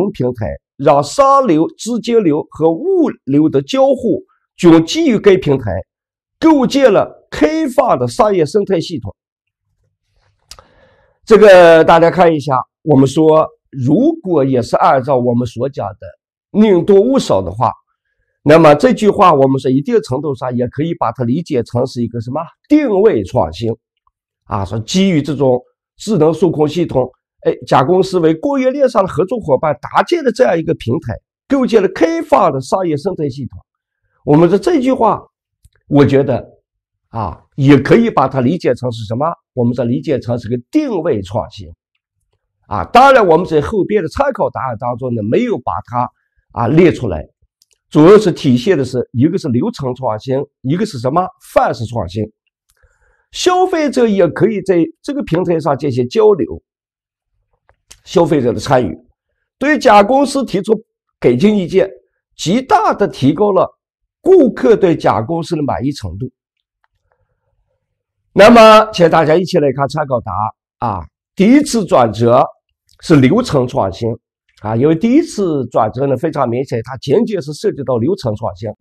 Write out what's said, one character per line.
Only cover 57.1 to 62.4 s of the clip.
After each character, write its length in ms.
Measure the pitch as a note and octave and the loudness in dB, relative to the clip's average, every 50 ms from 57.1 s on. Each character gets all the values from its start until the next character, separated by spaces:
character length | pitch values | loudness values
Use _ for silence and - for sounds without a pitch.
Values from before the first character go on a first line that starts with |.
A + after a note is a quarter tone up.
| _ _ _ _ _ _ _ _ _ _ _ _ _ _ _ _ - _ _ | _ _ _ _ _ _ _ _ _ _ _ _ _ _ _ _ -20 _ _
消 200 | - - F3+ E3+ | -6 -2 0 0
费 160 | D3+ E3 D3 | 0 0 0
者 120 | A#2 A#2+ G#2 | 0 -2 -4
的 80 | G2+ | -4
参 260 | - - C#3+ B2+ B2 | -2 -2 0 0 0
与， 100 | F2 D#2 - _ _ _ _ _ _ _ _ _ _ _ _ | -2 -6 -10 _ _ _ _ _ _ _ _ _ _ _ _
对 180 | C4 C#4+ D4+ | -2 -2 -2
甲 280 | A#3+ - B3 G#3 G#3 G3+ | 2 4 4 6 6 4
公 200 | G#3 C4 C4+ C#4+ | 4 2 0 0
司 200 | - - C4+ B3+ | 0 -2 -4 -6
提 180 | - - F#3 F#3+ | -4 -4 -6 -2
出 100 | - A3 G#3 - _ _ _ _ _ _ _ | -2 -4 -4 -4 _ _ _ _ _ _ _
改 160 | - C#3 A#2+ | 0 0 2
进 240 | B2 D#3+ G#3+ G#3+ G#3 | 2 2 2 2 2
意 80 | F3+ | -2
见， 240 | C#3+ D#3+ F#3 - - - - _ _ _ _ _ _ _ | -2 0 -2 -2 -2 -6 -14 _ _ _ _ _ _ _
极 260 | _ | _